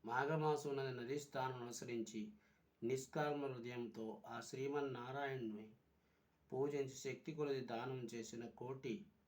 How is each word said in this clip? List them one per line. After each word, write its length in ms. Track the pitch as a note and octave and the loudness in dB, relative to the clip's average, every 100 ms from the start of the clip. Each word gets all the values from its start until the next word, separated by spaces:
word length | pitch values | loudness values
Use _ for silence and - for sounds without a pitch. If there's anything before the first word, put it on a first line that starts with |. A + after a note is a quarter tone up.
మాఘమాసం 720 | A2+ B2 C#3 D#3 D3+ D3 C#3+ C#3 | 2 4 6 6 6 6 4 2
నది 440 | C3+ B2 A#2+ D3 | 0 0 -2 -2
స్థానం 420 | C#3+ C3+ C3 B2+ | 0 2 2 2
అనుసరించి 720 | A#2+ A#2 A#2+ A#2 A2 A2 G#2+ - _ _ _ _ | -4 -4 -2 -2 0 -2 -4 -8 _ _ _ _
నిష్కామ 640 | A#2+ C3 - D#3+ D3 C#3+ C#3 | 0 0 0 2 2 2 0
హృదయంతో 760 | B2+ A#2+ B2 A#2 G#2+ A2 G2+ - | -2 -4 -4 -4 -4 -6 -6 -8
ఆ 140 | A#2 | -8
శ్రీమన్నారాయణుని 1300 | - C3 C#3 C#3+ C#3 A#2+ B2 C3+ C#3 C3+ A2+ G#2 A2 - _ _ _ _ _ _ _ | -6 -2 0 2 0 -2 -4 -2 -2 0 -2 -4 -10 -16 _ _ _ _ _ _ _
పూజించి 380 | C3 C#3+ C#3+ C3 | 2 2 2 0
శక్తి 420 | - C3+ B2 - | -2 -4 -4 -4
కొలది 280 | D3+ D3 C3+ | -2 2 2
దానం 480 | A#2+ A#2 C3 C3 A2+ | 2 -2 0 -2 -2
చేసిన 320 | A#2 A2 A#2+ A#2 | -4 -6 -6 -8
కోటి 600 | - B2 C3+ C3+ G#2 - _ | -6 -6 -4 -2 -2 -4 _